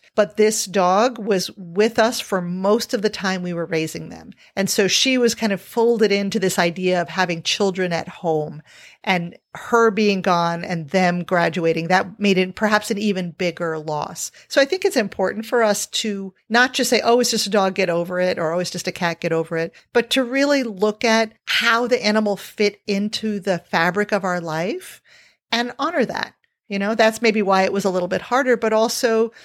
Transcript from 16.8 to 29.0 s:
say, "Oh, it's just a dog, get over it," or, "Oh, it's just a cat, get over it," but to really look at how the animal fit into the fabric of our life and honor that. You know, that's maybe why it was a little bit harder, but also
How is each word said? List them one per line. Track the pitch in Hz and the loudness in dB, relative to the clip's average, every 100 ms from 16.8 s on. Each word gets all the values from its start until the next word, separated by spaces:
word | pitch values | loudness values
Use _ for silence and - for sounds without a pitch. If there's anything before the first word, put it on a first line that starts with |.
| 240 | 0
say, | 226 | 2
"Oh, | 233 240 | 4 4
it's | 240 | 2
just | 226 208 | 0 0
a | |
dog, | 202 190 | 0 0
get | 190 185 | 0 0
over | 170 175 180 | 0 -2 0
it," | 185 190 | 0 0
or, | 160 | -2
"Oh, | 175 | -2
it's | 180 | -4
just | 180 - | -6 -6
a | |
cat, | - 175 165 | -4 -4 -2
get | 170 | -2
over | 165 160 165 | -2 -2 -4
it," | 165 - _ | -6 -8 _
but | 240 233 | -2 0
to | 254 | 0
really | 240 269 285 285 | 0 0 2 2
look | 240 190 214 208 | 0 -2 -2 0
at | 233 226 220 _ - | 0 2 0 _ -4
how | - 233 233 247 | 0 2 2 2
the | 247 208 | 0 2
animal | 214 214 190 | 0 0 -4
fit | - - 208 208 - | -6 -2 -2 -2 -6
into | 196 208 - 220 208 | -4 -4 -4 -6 -4
the | 185 175 | -4 -4
fabric | - 175 165 180 208 | -2 -2 0 0 0
of | 202 | -2
our | 185 180 | -2 -4
life | 165 156 180 359 - - _ _ _ _ - | -4 -4 -4 -6 -10 -20 _ _ _ _ -6
and | 233 240 - | -4 -4 -4
honor | 294 349 226 | -4 -2 -2
that. | - - _ _ _ - | -2 -8 _ _ _ -10
You | 196 | -4
know, | 202 | -2
that's | 226 220 220 | 2 2 2
maybe | 233 220 | 0 2
why | 196 190 | 2 4
it | 190 | 2
was | 196 190 | 2 0
a | |
little | 180 180 | 0 -2
bit | 190 | -4
harder, | - 247 262 240 | 0 0 2 2
but | 220 | 2
also | 214 226 240 | 2 2 0